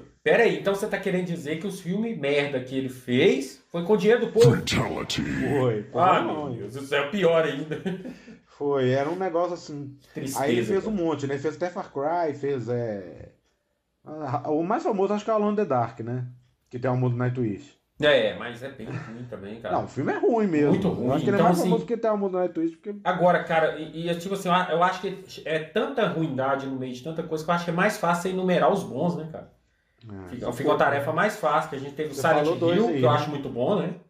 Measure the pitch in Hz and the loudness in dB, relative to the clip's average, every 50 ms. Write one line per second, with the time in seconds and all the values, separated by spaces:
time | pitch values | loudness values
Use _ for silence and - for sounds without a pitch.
0 | - - _ _ - 151 175 220 233 196 - - 156 196 196 196 220 214 202 180 | -6 -12 _ _ 2 4 6 6 6 4 4 2 0 0 0 0 -2 -4 -4 -4
1 | - 196 175 185 180 170 165 139 127 143 160 160 - 196 175 - - 170 190 214 | -2 -2 -2 -2 -2 -2 -4 -6 -6 -6 -6 -4 -6 -6 -8 -8 -6 -4 -4 -2
2 | 226 233 214 160 139 139 147 143 143 139 135 127 123 127 135 131 131 123 - - | -2 -4 -4 -4 -2 0 2 2 0 0 -2 -4 -6 -4 -4 -4 -4 -4 -6 -8
3 | - - 123 127 156 208 254 269 269 - - - _ _ - 170 170 190 214 190 | -4 0 2 4 6 6 4 2 0 -6 -10 -16 _ _ -6 -4 0 2 2 4
4 | 180 208 240 233 226 180 - 214 233 233 - - - - - - 113 - - - | 6 4 4 4 2 2 4 8 8 8 8 6 2 0 0 0 0 0 -2 -4
5 | - - - - - 151 - 135 131 123 139 139 127 123 110 107 107 - - 131 | -4 -4 -4 -4 -2 -2 -2 -2 0 0 2 2 2 2 2 0 -4 -4 0 4
6 | 175 185 175 160 165 - 165 151 147 139 120 110 98 104 120 139 135 - 139 143 | 4 6 6 4 2 0 -4 -4 -6 -6 -8 -8 -10 -10 -10 -12 -4 -2 0 0
7 | 143 - - 202 175 165 165 160 160 147 135 147 156 156 151 - - 185 180 - | 0 0 0 2 4 4 6 4 4 2 0 -4 -6 -6 -8 -6 -6 -6 -6 -6
8 | - 247 - - - - - - _ _ - - 143 143 143 139 127 127 131 135 | -8 -12 -14 -16 -18 -20 -20 -20 _ _ -10 -6 -2 0 2 2 2 2 2 2
9 | 139 151 175 185 190 185 160 170 175 175 180 170 - - 151 143 139 123 - - | 0 0 -2 -2 -2 0 0 0 0 0 -2 -6 -8 -10 -12 -10 -12 -12 -14 -18
10 | - _ - 147 135 127 - 120 139 143 120 120 110 147 196 190 185 220 214 190 | -20 _ -10 -8 -8 -6 -4 -2 0 2 2 2 2 2 0 0 0 0 -2 0
11 | 170 165 151 135 135 139 143 143 143 156 147 - 175 180 180 202 180 - - 143 | 0 0 0 -2 -2 -4 -4 -2 -2 -4 -4 -4 -4 -6 -6 -6 -10 -8 -6 -4
12 | 139 151 170 175 170 156 139 131 135 139 139 127 110 117 120 120 120 113 104 98 | -2 0 0 0 0 -2 -2 -2 -2 -2 -2 -2 -2 -2 -2 -2 -2 -4 -4 -6
13 | 90 85 73 - - - - _ _ _ _ _ _ _ _ _ _ _ _ _ | -8 -12 -14 -16 -18 -20 -20 _ _ _ _ _ _ _ _ _ _ _ _ _
14 | _ - 156 156 151 131 127 143 - 151 151 151 165 180 226 320 330 330 220 190 | _ -14 -10 -8 -6 -4 -4 -4 -2 -2 0 0 0 0 -2 -2 0 0 0 2
15 | 196 196 208 208 202 220 226 214 208 208 208 202 208 160 135 123 117 110 - - | 2 0 0 -2 -2 0 0 2 2 0 0 0 0 0 0 0 0 -2 -4 -8
16 | 113 117 123 127 123 123 - - _ _ _ _ _ _ 131 123 127 131 127 127 | -8 -6 -6 -6 -6 -8 -12 -16 _ _ _ _ _ _ -8 -4 -2 0 0 2
17 | 127 123 120 120 123 123 123 131 123 107 98 87 - - - _ _ _ _ - | 2 2 2 0 0 0 0 0 -2 -2 -2 -4 -8 -14 -20 _ _ _ _ 0
18 | 147 147 143 123 110 104 95 90 110 120 120 117 127 135 - - 107 - 127 - | 4 4 4 4 4 2 -2 -4 -8 -10 -12 -12 -12 -14 -14 -14 -12 -10 -10 -10
19 | - 113 113 120 127 120 110 98 98 101 110 113 113 95 110 117 107 101 - 127 | -10 -12 -14 -14 -12 -12 -12 -12 -12 -12 -12 -10 -6 -4 -2 -2 -2 -4 -6 -4
20 | 147 - 415 - - 294 240 220 214 196 160 147 147 143 190 - - - - - | -4 -2 -2 0 2 2 4 4 2 2 2 4 4 4 4 2 2 0 0 0
21 | 117 127 135 160 - 208 202 202 165 175 180 349 - 190 226 220 - - 233 214 | 0 0 0 2 2 2 4 4 4 4 4 4 4 2 2 2 0 -2 -4 -2
22 | 226 220 214 202 196 190 185 180 180 180 180 165 160 165 165 - - 208 208 202 | 0 0 0 0 0 0 0 0 0 0 0 -2 -2 -2 -2 -6 -12 -12 -12 -4
23 | - 180 180 165 170 180 170 156 - - 165 160 156 147 - 151 156 151 156 165 | -2 -2 2 4 6 6 6 4 2 0 2 2 2 2 0 -2 -8 -10 -8 -6
24 | 170 175 170 170 - 196 196 175 - 180 175 180 180 - 156 170 175 180 - - | -4 -2 -2 -2 -4 -4 -4 -4 0 2 2 2 2 2 2 4 4 2 2 0
25 | 208 190 175 - - - - - - 147 160 156 156 - - 214 262 294 269 240 | -4 -6 -6 -8 -12 -16 -16 -12 -6 -2 -2 -2 -2 -2 -2 -2 -2 0 0 0
26 | 214 170 143 160 160 147 127 127 131 135 135 135 135 135 135 127 127 127 123 - | 0 0 0 0 -2 -2 0 0 0 0 0 -2 -2 -4 -6 -6 -6 -8 -10 -10
27 | - 160 160 165 160 - 160 156 156 - 175 170 - 175 165 175 196 214 208 - | -10 -8 -8 -8 -6 -4 -6 -4 -2 0 0 0 0 0 0 2 2 2 0 0
28 | - 170 - - - 190 185 185 185 185 175 151 143 156 196 - - 113 113 127 | 0 0 2 0 0 -2 -2 0 2 2 4 4 4 4 4 2 0 -4 -4 -2
29 | 160 175 - 147 156 160 - 92 - - _ _ _ _ _ _ _ _ _ _ | 0 0 0 -2 -4 -8 -10 -12 -14 -16 _ _ _ _ _ _ _ _ _ _
30 | - 110 101 98 92 87 90 - 104 113 123 135 139 147 156 - 160 139 139 143 | -18 -16 -14 -14 -12 -12 -10 -8 -6 -6 -4 -2 0 2 2 4 2 2 2 0
31 | - 156 156 165 196 160 - - - 151 147 156 156 - 143 131 135 143 143 - | -2 -2 0 0 0 0 0 -2 0 0 2 0 0 -2 -6 -10 -10 -8 -8 -6
32 | 151 151 135 135 135 165 156 147 151 156 170 - 170 165 175 202 233 - 160 135 | -6 -6 -4 0 2 4 4 4 4 2 2 2 2 2 4 4 4 2 2 4
33 | 127 135 147 147 147 151 147 139 139 131 113 117 123 - - 185 - 175 175 - | 4 4 4 2 0 -2 -4 -6 -6 -6 -4 -2 0 0 0 0 0 -2 -6 -10
34 | - _ | -14 _